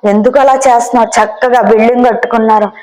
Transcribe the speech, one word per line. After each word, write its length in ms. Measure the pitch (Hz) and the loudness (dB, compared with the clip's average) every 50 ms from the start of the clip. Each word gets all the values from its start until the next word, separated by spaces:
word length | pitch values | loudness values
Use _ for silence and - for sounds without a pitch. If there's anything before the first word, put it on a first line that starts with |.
| - | -2
ఎందుకు 360 | 202 202 214 208 254 254 277 | -2 0 0 0 0 2 2
అలా 160 | 269 277 254 | 2 2 2
చేస్తున్నావు? 680 | 262 269 262 240 240 240 - 254 240 226 220 - - 214 | 2 2 2 2 2 0 0 0 0 0 0 0 -2 -2
చక్కగా 380 | 214 - - 254 247 247 240 | -2 -4 -4 -4 -2 0 0
బిల్డింగ్ 440 | 202 202 226 220 220 240 - 247 247 | 0 0 2 2 2 0 0 0 0
కట్టుకున్నారు, 640 | 240 214 - - - 233 226 220 220 220 214 208 196 - - | 0 0 -2 -4 -4 -2 -2 0 0 0 0 0 -4 -6 -12